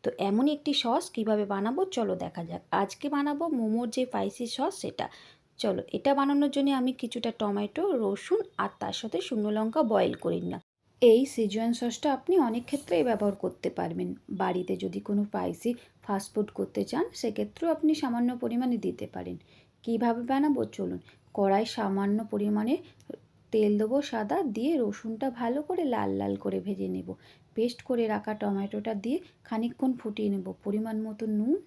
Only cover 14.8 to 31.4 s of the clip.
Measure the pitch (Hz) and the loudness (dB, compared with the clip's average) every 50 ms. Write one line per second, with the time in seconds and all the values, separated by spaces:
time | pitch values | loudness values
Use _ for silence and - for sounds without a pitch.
14.8 | 196 190 175 202 202 - 202 202 208 208 - 190 180 180 170 - - 233 240 240 | -4 -4 -4 -6 -4 0 0 0 0 0 -2 -2 -2 -2 -4 -2 -2 -2 -2 -2
15.8 | - - _ _ - - 202 196 196 - - 214 208 208 - - 190 190 - 208 | -8 -20 _ _ -6 -4 -4 -4 -4 -4 -4 -4 -4 -2 -2 -6 -6 -4 -2 -6
16.8 | 196 - 240 285 381 480 - - - 233 208 214 208 208 - - 330 339 311 311 | -4 -2 -2 -2 -2 -2 -4 -6 -4 -4 -2 -2 -6 -6 -6 -4 -2 -2 0 2
17.8 | 320 311 311 302 - 254 233 240 240 240 254 240 247 233 233 240 262 254 240 214 | 2 2 2 2 0 -2 0 0 0 0 0 -2 -4 -2 0 0 0 0 0 0
18.8 | - 180 - - - - - 92 - 180 180 165 - _ - - - _ _ _ | -2 -4 -4 -4 -10 -10 -8 -10 -8 -8 -10 -10 -14 _ -20 -20 -20 _ _ _
19.8 | - 233 233 220 240 233 226 240 240 240 269 277 294 302 277 247 220 214 - - | -4 -2 0 2 2 2 0 0 0 0 2 4 4 4 4 2 0 -2 -4 -6
20.8 | 196 180 185 175 - - - _ _ _ - - 196 196 196 202 226 233 - - | -6 -4 -6 -8 -10 -16 -20 _ _ _ 0 2 4 4 4 2 2 0 -2 -2
21.8 | 214 196 190 196 196 202 208 214 226 214 214 208 208 208 208 214 220 233 294 359 | -2 0 0 0 2 2 2 0 0 -2 -2 -2 0 2 2 2 2 2 0 0
22.8 | - - - _ - - - - - _ _ _ _ _ - 220 214 208 208 208 | -2 -12 -20 _ -16 -16 -16 -16 -16 _ _ _ _ _ 2 4 4 6 4 4
23.8 | 220 220 254 285 294 - - 226 214 202 294 370 370 262 202 220 233 294 339 285 | 2 2 2 0 0 0 -4 -4 -2 0 0 0 0 0 -2 0 0 2 2 2
24.8 | 233 208 202 - - 220 226 220 269 269 240 233 240 233 254 285 302 - 370 359 | 2 0 -2 -4 -6 -8 -6 -4 -4 -4 -2 -2 -2 -2 0 -2 -2 -2 -2 0
25.8 | 339 269 240 214 202 196 196 196 - 101 98 - - 202 190 - - 101 101 95 | 0 0 0 0 0 0 0 0 0 0 -2 -2 -2 -2 -2 -2 -2 -4 -4 -4
26.8 | 98 92 92 92 123 92 92 - - - - _ _ _ _ - 226 240 240 - | -4 -4 -4 -6 -6 -8 -12 -12 -14 -20 -20 _ _ _ _ -2 -2 -2 -2 -6
27.8 | - - 254 240 233 220 214 208 208 214 214 208 214 202 202 196 196 202 214 208 | -4 -2 0 0 2 0 0 -2 -2 -4 -4 -2 -2 -2 0 0 -2 -4 -4 -4
28.8 | 208 226 220 202 190 226 277 370 - - _ _ _ - 233 220 226 240 247 - | -4 -4 -4 -4 -2 -2 -2 -2 -4 -10 _ _ _ -6 -4 -2 -2 -2 -2 0
29.8 | 269 262 254 240 - 220 208 214 214 202 202 196 180 190 180 _ - 202 208 214 | 0 0 0 -2 -6 -6 -4 -2 0 0 0 -2 -4 -6 -10 _ -4 -2 -2 -2
30.8 | 220 226 220 220 220 220 220 214 226 226 214 208 | -2 -2 -4 -4 -4 -6 -6 -6 -4 0 0 0